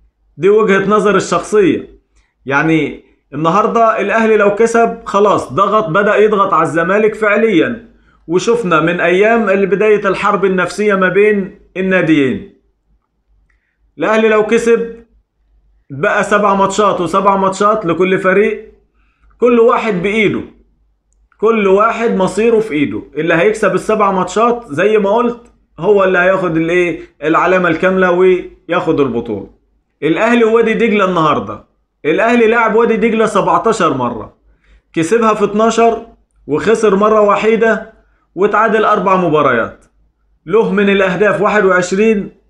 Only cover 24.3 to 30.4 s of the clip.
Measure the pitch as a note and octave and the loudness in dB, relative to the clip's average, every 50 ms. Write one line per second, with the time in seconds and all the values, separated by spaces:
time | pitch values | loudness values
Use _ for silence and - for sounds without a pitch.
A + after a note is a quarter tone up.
24.3 | - G#3 A#3 A#3+ A#3+ A#3 - C#3+ C#3 D3+ F#3+ G#3+ A3 G#3 G3 G3 G#3 A#3 A#3+ A#3+ | -2 0 0 0 0 -2 -6 -10 -4 -2 0 2 2 0 0 0 0 0 0 -2
25.3 | A#3+ - - - _ _ _ _ _ - E3 G#3 G#3 G3 F#3+ F#3+ F#3+ F3+ F3 F#3 | -4 -8 -14 -20 _ _ _ _ _ -6 0 0 2 2 2 2 2 2 2 2
26.3 | F#3+ F#3 F3+ F3 D#3+ D#3+ E3 E3 F3 F3+ F3 E3+ D#3+ - - - _ - C#3+ D#3 | 0 0 -2 -2 -2 -2 -2 0 0 0 0 -2 -4 -8 -12 -18 _ -6 -2 0
27.3 | D#3+ D#3 E3 F3 F#3 F#3 F3+ E3+ D#3+ D#3+ F#3 F#3 F#3+ F#3 F#3 F3+ F3 F3+ F#3 F#3 | 0 2 2 2 0 2 0 0 0 0 0 0 0 2 2 2 2 2 2 2
28.3 | F#3 F3 - - - - _ - E3+ F3+ - D#3+ D3 C#3 C#3 B2+ A#2 A#2 - A#2 | 2 0 -2 -8 -16 -16 _ -6 -6 -4 -2 -2 0 0 0 -2 -2 -6 -6 -6
29.3 | G#2 F#2+ - - - _ _ _ _ _ _ _ _ - - D#3 E3+ - G#3+ A#3 | -8 -10 -10 -14 -20 _ _ _ _ _ _ _ _ -6 -2 -2 -2 0 0 0
30.3 | A#3+ A#3+ | 2 2